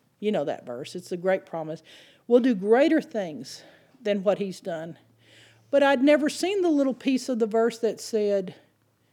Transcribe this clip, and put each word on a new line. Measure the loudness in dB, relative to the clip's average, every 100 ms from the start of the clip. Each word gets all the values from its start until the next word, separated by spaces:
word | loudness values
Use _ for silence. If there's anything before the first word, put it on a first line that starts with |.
| _ -8
You | -4
know | -2 -2
that | -6 -10
verse. | -12 -10 -12
It's | -10
a | -6
great | -2 -2 -2
promise. | -10 -8 -12 -14 -20 -20 _ 2
"We'll | 4
do | 4 0
greater | 4 4 6 2
things | 0 -6 -6 -8 -14 -16 -20 -20 _ _
than | -4 -2
what | 0 0
he's | -2 -8
done." | -10 -10 -10 -16 _ _ _ -20 -20 _ 0
But | 2
I'd | 4 4
never | 4 4 2
seen | -2 -2 0
the | 2
little | 2 0
piece | -2 -2 -2 -2
of | -2
the | 0
verse | 2 0 0
that | -4 -4
said, | -6 -2 0 0 -4 -12 _ _ _ _ _